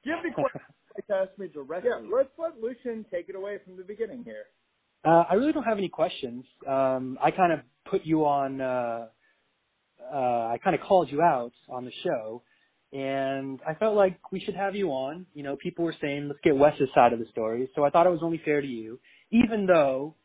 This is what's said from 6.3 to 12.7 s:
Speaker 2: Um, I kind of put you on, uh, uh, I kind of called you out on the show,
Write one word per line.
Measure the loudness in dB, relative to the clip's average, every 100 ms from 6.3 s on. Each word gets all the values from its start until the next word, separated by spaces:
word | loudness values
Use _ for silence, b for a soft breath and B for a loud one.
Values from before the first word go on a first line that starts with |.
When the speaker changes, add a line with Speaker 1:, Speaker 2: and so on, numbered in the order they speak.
| -10 -16 _ -4
Speaker 2:
Um, | 0 2 0 -4 0
I | 0
kind | 4 2
of | 2 -6 _ -4
put | -4
you | 0 2 2
on, | 2 -2 -4
uh, | -2 -2 -2 -6 -10 _ _ _ _ _ _ _ _ _ -8
uh, | -2
I | 0 0 -2 -2
kind | 0 -2
of |
called | 4 4 4
you | 2
out | 2 2 -4 _ _
on | -12
the | -12 -8
show, | -4 -4 -6 -12 _ _ _